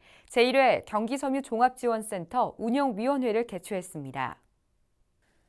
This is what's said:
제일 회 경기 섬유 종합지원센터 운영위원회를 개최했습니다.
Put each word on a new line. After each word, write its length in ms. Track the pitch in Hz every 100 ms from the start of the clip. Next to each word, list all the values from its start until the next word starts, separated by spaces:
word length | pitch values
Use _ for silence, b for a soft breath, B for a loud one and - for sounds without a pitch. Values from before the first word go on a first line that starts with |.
| b b b
제일 260 | 247 247
회 280 | 269 262 160 -
경기 300 | 214 220 269
섬유 240 | 277 269
종합지원센터 1160 | 262 226 254 254 240 220 214 190 165 254 208 -
운영위원회를 880 | 226 262 277 202 247 277 254 214 240
개최했습니다. 920 | 185 - 190 175 156 139 135 131 - _ _ _ _ _ _ _ _ _ _